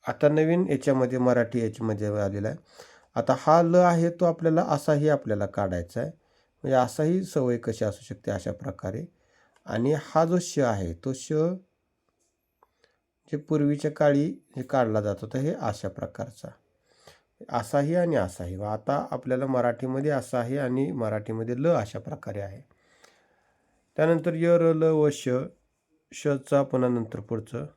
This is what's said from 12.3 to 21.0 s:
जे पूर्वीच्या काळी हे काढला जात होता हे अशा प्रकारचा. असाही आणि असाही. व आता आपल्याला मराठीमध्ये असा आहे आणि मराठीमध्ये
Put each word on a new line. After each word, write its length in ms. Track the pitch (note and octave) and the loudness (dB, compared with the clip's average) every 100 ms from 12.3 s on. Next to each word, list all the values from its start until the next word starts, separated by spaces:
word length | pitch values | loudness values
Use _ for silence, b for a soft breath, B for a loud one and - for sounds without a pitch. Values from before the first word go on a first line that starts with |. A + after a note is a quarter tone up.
| _ _ _ _ _ _ _ _ _ _ | _ _ _ _ _ _ _ _ _ _
जे 60 | D3 | -8
पूर्वीच्या 520 | - D3+ C#3+ C#3+ F3+ | -2 0 2 0 -4
काळी 340 | - D3 C#3+ D#3 - _ | 2 4 4 0 -4 _
हे 100 | - B2 | -12 -2
काढला 360 | C3+ A#2 G#2+ | 2 2 2
जात 140 | G#2 F#2+ | 0 -4
होता 220 | A2 C3 | -6 -4
हे 160 | C#3+ A3+ | -2 -2
अशा 280 | B2+ G2+ G2+ | -4 -4 -8
प्रकारचा. 580 | - - - B2 - - - _ _ b b b b b _ - | -8 -10 -8 -12 -12 -18 -20 _ _ b b b b b _ -6
असाही 440 | A#2+ A2+ C#3+ D3 F3 | -4 0 0 2 0
आणि 200 | F3 C#3 | 2 2
असाही. 380 | F2+ - F2+ F#2+ | 0 -4 -10 -6
व 80 | G#2 | -6
आता 420 | A2 - C#3+ - | -4 -2 -2 -2
आपल्याला 360 | C3 B2+ B2+ C3+ | -6 -2 -2 0
मराठीमध्ये 640 | B2+ A#2+ A#2 C3 C3 D3 | 0 0 -2 -4 -2 -2
असा 280 | C#3 - B2+ | -2 -2 -4
आहे 200 | A#2+ C3+ | -2 -2
आणि 320 | B2+ B2+ C#3+ | -2 -2 -2
मराठीमध्ये 600 | D3+ | -2